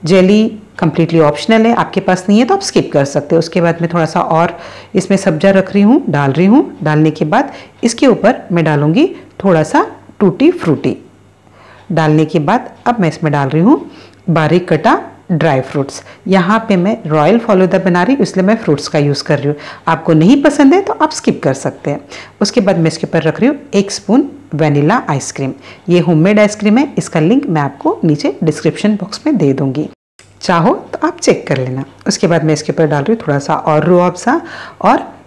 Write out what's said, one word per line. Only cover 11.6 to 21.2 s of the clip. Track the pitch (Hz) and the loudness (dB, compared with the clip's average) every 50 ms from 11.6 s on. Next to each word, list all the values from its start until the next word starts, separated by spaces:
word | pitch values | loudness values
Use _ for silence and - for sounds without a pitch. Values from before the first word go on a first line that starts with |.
| - - - - - _ | -20 -20 -20 -20 -10 _
डालने | 185 151 160 151 151 156 160 | -2 0 2 2 4 2 2
के | 151 - 170 | 2 0 -2
बाद | 147 147 208 254 - - - - - | 0 0 0 -2 -2 -6 -18 -8 -4
अब | 240 240 233 | -4 -2 0
मैं | 180 160 | 0 -2
इसमें | - - - 156 147 | -2 -2 -4 -2 -2
डाल | 143 139 131 | 0 -2 0
रही | 147 156 170 | 0 2 4
हूँ | 220 302 - - - - - - - - _ _ - | 4 2 2 0 -10 -18 -20 -20 -20 -20 _ _ -2
बारीक | 165 160 156 151 160 180 180 - | 0 2 2 2 2 0 2 0
कटा | 170 151 156 220 294 381 - - - - _ _ | -2 0 2 0 0 0 -4 -10 -20 -20 _ _
ड्राई | 180 151 147 165 143 131 | -2 0 0 0 0 0
फ्रूट्स। | 127 - - 147 135 139 - - - - - - _ - | -2 -4 -6 -6 -6 -6 -8 -16 -18 -20 -20 -14 _ 0
यहाँ | 185 190 175 180 214 226 226 - | 0 0 2 2 0 -2 0 0
पे | 202 180 | 0 0
मैं | 170 196 226 - - 156 | 2 0 -2 -4 -4 0
रॉयल | 156 156 147 160 208 233 | 2 2 4 4 4 2
फालूदा | 226 - 214 185 185 180 196 185 | 2 2 2 2 2 2 2 0
बना | 185 190 175 180 175 | 0 2 2 2 2
रही | 233 269 | 2 2
हूँ, | 277 208 | 0 0
इसलिए | - - 190 180 | -2 0 -2 0
मैं | 196 220 | 0 0
फ्रूट्स | 220 - - 151 139 - - | 0 0 -2 -2 -2 -2 -4
का | - 156 | -2 0
यूज़ | 143 143 143 139 - | 0 0 -2 -4 -2
कर | - 156 135 | -2 -2 -2
रही | 123 143 | -2 -4
हूँ। | 147 147 - - - - - - | -6 -6 -10 -18 -20 -8 -2 -2
आपको | 165 160 - - 165 | -2 -2 2 2 4
नहीं | 156 156 190 269 294 277 | 4 6 6 4 4 4
पसंद | 311 285 294 294 269 330 | 2 2 4 4 4 4
है | 381 | 2
तो | 392 392 427 | 0 -2 -2
आप | - 311 311 | -2 -2 -2
स्किप | - - | -2 -4